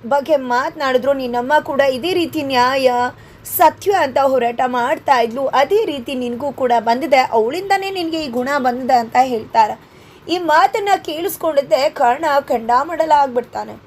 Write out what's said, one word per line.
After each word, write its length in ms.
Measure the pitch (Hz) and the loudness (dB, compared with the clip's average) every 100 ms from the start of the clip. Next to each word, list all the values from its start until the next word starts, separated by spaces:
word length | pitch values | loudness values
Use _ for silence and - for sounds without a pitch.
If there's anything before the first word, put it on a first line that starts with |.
| 226 | 0
ಬಗ್ಗೆ 300 | 285 277 294 | -2 2 0
ಮಾತನಾಡಿದ್ರು, 760 | 254 247 302 320 277 254 254 | 2 -2 -2 -4 0 0 0
ನಿನ್ನಮ್ಮ 400 | 277 254 240 247 302 | -2 -2 -4 2 0
ಕೂಡ 200 | 294 277 | 2 0
ಇದೇ 320 | 277 254 320 | 0 0 -2
ರೀತಿ 300 | 370 320 311 | -2 -2 -4
ನ್ಯಾಯ, 480 | 277 254 247 269 254 247 247 - - - - - | -2 2 2 2 2 2 -2 -6 -20 -20 -12 2
ಸತ್ಯ 360 | 320 311 370 | 2 4 -2
ಅಂತ 260 | 381 285 254 | 0 0 2
ಹೋರಾಟ 420 | 269 262 240 240 254 | 2 2 0 -2 -2
ಮಾಡ್ತಾ 540 | 247 240 311 - 262 | 0 -2 -2 2 2
ಇದ್ಲು, 260 | 233 240 269 | 2 -2 -2
ಅದೇ 380 | 254 285 415 | 0 2 2
ರೀತಿ 300 | 415 285 240 | 0 -6 -8
ನಿನಗೂ 380 | 262 247 240 285 | -6 -6 -6 -8
ಕೂಡ 200 | - 254 233 | -4 0 0
ಬಂದಿದೆ, 400 | 226 240 285 269 | 0 -2 2 2
ಅವಳಿಂದಾನೇ 720 | 254 208 220 330 392 392 392 | 4 0 0 -4 -2 -2 -2
ನಿನಗೆ 340 | 381 330 320 | -6 -4 -6
ಈ 40 | 302 | -6
ಗುಣ 200 | 233 254 285 | -6 -4 -2
ಬಂದಿದೆ 360 | 254 240 247 | -2 -2 0
ಅಂತ 220 | 254 226 247 | 0 2 0
ಹೇಳ್ತಾರೆ. 580 | 262 233 226 226 214 220 - - - - - | 0 -2 -2 2 2 -2 -14 -20 -20 -18 -6
ಈ 100 | 349 | -4
ಮಾತನ್ನ 500 | 339 302 392 453 403 381 | 2 4 4 2 0 0
ಕೇಳಿಸ್ಕೊಂಡಿದ್ದೆ 840 | 370 311 349 - 330 285 262 294 294 | -2 -6 -6 -4 0 0 0 0 0
ಕರ್ಣ 340 | - 247 269 320 285 277 | 2 0 2 0 0 0
ಕೆಂಡಾಮಂಡಲ 640 | 247 226 240 302 330 320 | -4 2 0 0 -4 2
ಆಗ್ಬಿಡ್ತಾನೆ. 680 | 294 277 247 - 214 214 214 | 2 2 -2 -6 -12 -12 -14